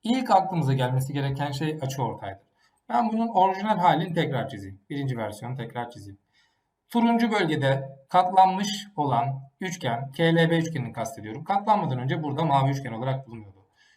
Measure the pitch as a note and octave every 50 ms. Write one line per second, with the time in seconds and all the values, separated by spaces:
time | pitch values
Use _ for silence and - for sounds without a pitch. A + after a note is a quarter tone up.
0 | _ G#3+ B3 C4 B3+ - A3 F#3 F#3 - F#3 E3 C#3 C3 C3+ C3 B2+ B2 C3 C3
1 | C3 - C3+ C#3 C#3 C3+ C3+ - C#3+ D3 C#3 - D#3+ D#3 D#3 - C3 B2 - C#3
2 | B2+ A2 G2+ - - G2 F#2+ - _ _ _ _ _ _ _ _ _ _ A#3 A#3+
3 | A#3 A3 A3 A3+ A3+ A3+ G3+ F#3+ F#3 F#3+ F#3 F#3+ G3 A3 G#3+ F3+ F#3 F3 D#3 D3+
4 | F#3 F#3+ E3 E3+ D3+ C3 C#3 B2 A2 - - G2+ G2+ F#2+ G2 - _ _ D3 C#3
5 | C#3 C3 B2+ A#2 A2 G#2+ G#2 - - A#2+ B2+ C3 A#2 A2 - A#2+ A#2+ - - G#2
6 | G2 G2 G2 _ _ _ _ _ _ _ _ _ _ _ _ _ _ _ - A#3
7 | A3+ A#3 A#3 A3+ A#3 A3+ A3 G#3 F#3 D#3+ D#3 C3+ C3+ C#3 C#3 C3+ - - - -
8 | _ _ - F3+ F#3 F3+ F#3+ F#3+ F#3+ F#3+ F#3+ G3 G3+ - - - - - _ -
9 | D3 C#3 B2+ A#2 A#2+ C3 C3+ - - - _ _ F#3+ F#3 - - - B2+ A#2 A#2+
10 | C3+ C3+ - - E3 E3 E3 E3 E3 D#3+ E3 E3 D#3+ D#3+ - C#3+ A#2 A2+ A2+ A#2
11 | A2+ - - - G#2 G#2+ A2 C#3+ D#3+ - G3 G3+ G3+ A3 G#3+ G3 F3 C#3 C3 B2
12 | B2 C3+ E3+ E3+ D#3 D3 C3 C#3 E3 D#3 C#3 C#3 C3+ C#3 C3+ C3+ - A#2+ A2+ A2
13 | B2 C3 C3 C3+ - A2 A#2 A2+ G#2+ G2+ - _ _ _ _ _ _ _ _